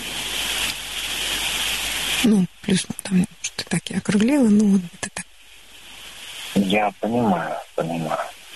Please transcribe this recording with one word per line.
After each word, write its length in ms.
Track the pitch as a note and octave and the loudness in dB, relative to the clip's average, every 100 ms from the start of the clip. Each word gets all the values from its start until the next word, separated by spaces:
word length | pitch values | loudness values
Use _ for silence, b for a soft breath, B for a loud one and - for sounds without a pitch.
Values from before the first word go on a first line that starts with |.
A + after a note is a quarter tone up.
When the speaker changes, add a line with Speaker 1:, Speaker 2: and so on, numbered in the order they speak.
| - - - - - - - - - - - - - - - - - - - - - - | -8 -8 -6 -4 -2 -2 -2 -4 -8 -8 -6 -4 -4 -2 -2 -2 -2 -2 -4 -4 -2 2
Speaker 1:
Ну, 220 | A#3 G#3 F3+ - | 4 4 2 -2
плюс, 220 | - F#3+ - | 0 0 0
ну, 60 | - | -8
там, 240 | - F#3 F3 - | 0 2 2 -2
что 220 | - - | -10 -10
так 260 | - E3+ - | -4 -4 -2
я 80 | F#3+ | -6
округлила, 500 | - G3+ A3+ D4 A#3 | 0 2 4 4 6
ну, 240 | G#3 G#3+ | 6 6
вот 100 | G3 F3 - | 4 2 -8
это 100 | - | -10
так. 120 | - - - - - - - - - - - - - - | -10 -14 -18 -20 -20 -20 -20 -20 -18 -18 -16 -16 -14 -4
Speaker 2:
Я 360 | - G3 G3+ G#3+ G3 | 0 2 2 0 -2
понимаю, 560 | G#3+ A#3+ A3+ E2+ D#2+ E2+ - | -2 2 2 2 0 -6 -8
понимаю, 540 | - D#2+ E2 D#2+ - - - - | -6 -4 -4 -4 -4 -6 -12 -18